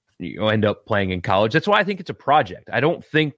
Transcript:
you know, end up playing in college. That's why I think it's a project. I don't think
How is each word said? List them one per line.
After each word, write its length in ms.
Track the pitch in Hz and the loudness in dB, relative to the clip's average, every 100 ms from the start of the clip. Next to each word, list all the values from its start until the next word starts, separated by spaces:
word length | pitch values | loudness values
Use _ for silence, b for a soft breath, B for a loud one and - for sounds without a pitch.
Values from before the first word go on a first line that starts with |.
| _ - | _ -14
you 200 | 87 - | -12 -4
know, 100 | 107 | 0
end 160 | 110 104 | 2 2
up 200 | 101 - | -2 -2
playing 260 | 104 95 | -2 -2
in 100 | 90 | -4
college. 320 | 104 98 110 | 0 2 2
That's 160 | 156 - | 0 2
why 100 | 208 | 0
I 60 | 190 | 0
think 160 | 196 | -4
it's 80 | 180 | -8
a 40 | |
project. 560 | 123 - 147 104 87 - | -8 0 2 2 -6 -6
I 100 | 113 | 0
don't 220 | 143 170 - | 0 -2 -2
think 300 | 156 151 | 0 0